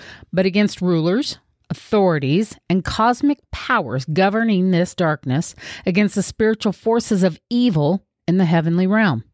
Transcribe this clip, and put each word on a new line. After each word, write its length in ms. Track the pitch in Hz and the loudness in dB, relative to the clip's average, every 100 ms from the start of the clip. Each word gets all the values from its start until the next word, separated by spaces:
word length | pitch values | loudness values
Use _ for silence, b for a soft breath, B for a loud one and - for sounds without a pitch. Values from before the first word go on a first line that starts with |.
| B B - | B B -6
but 120 | 170 190 | -2 0
against 360 | 185 208 - | 2 0 0
rulers, 560 | 180 170 160 202 294 - _ _ - | -2 0 0 -2 -4 -10 _ _ -14
authorities, 840 | - - 214 190 156 135 156 220 - - | -14 -2 2 2 2 0 0 -2 -6 -4
and 140 | 185 | -2
cosmic 560 | - - 226 240 285 285 _ | -2 0 0 2 0 -2 _
powers 540 | - - 247 143 127 | -10 -4 -2 -2 -6
governing 680 | 135 151 190 214 226 190 185 | -4 0 0 2 0 2 2
this 220 | 175 180 | 2 0
darkness, 640 | - 170 151 - 131 - - B B - | -2 -2 -2 -2 -2 -4 -10 B B -2
against 300 | 175 208 - | 0 0 0
the 60 | |
spiritual 520 | 180 - 220 220 214 | -4 0 0 0 -2
forces 500 | - 226 233 - 202 | -2 0 0 0 2
of 160 | 185 160 - | 0 -2 -4
evil 560 | 240 247 160 147 190 - _ - | 0 2 2 0 0 -6 _ -2
in 100 | 180 | 2
the 60 | |
heavenly 440 | 175 170 160 170 185 | 2 2 2 0 2
realm. 360 | 214 214 120 - | 2 2 0 -6